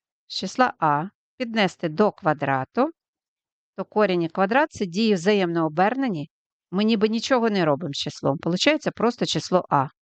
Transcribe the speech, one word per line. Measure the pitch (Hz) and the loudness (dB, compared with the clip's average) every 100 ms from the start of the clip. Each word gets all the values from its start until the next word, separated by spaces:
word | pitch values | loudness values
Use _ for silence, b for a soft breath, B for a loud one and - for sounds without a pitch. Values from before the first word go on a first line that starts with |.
| _ _ _ | _ _ _
з | - | -10
числа | 190 - 254 - | -8 0 0 2
А | 156 147 190 _ _ _ | 0 2 -2 _ _ _
піднести | 240 220 185 - 165 | -6 0 0 0 -6
до | 156 208 | 0 0
квадрату, | - 165 151 147 135 131 240 302 - _ _ _ _ _ _ _ - | 2 -2 0 0 -2 -2 -2 -2 -2 _ _ _ _ _ _ _ -12
то | |
корінь | 185 214 202 180 | -4 0 2 2
і | 165 | 0
квадрат — | - 196 254 311 | 0 0 2 0
це | - 196 | -4 -6
дії | 175 226 | 0 2
взаємно | 190 175 208 175 170 160 | 2 2 2 2 0 -2
обернені. | 156 202 262 262 160 143 _ _ _ _ | 2 0 0 -4 -4 -8 _ _ _ _
Ми | 185 | 0
ніби | 214 226 214 | 2 2 2
нічого | 226 - 262 226 | 0 0 0 2
не | 202 | 2
робимо | 156 139 170 | 2 0 -2
з | 143 | -6
числом. | 147 - 147 139 | -8 -4 -2 -2
Получається | 165 180 285 311 - | -2 0 2 0 -2
просто | - 226 - 165 | -2 -2 0 -2
число | 160 - 180 - | -4 0 -2 2
А. | 143 131 _ | 0 0 _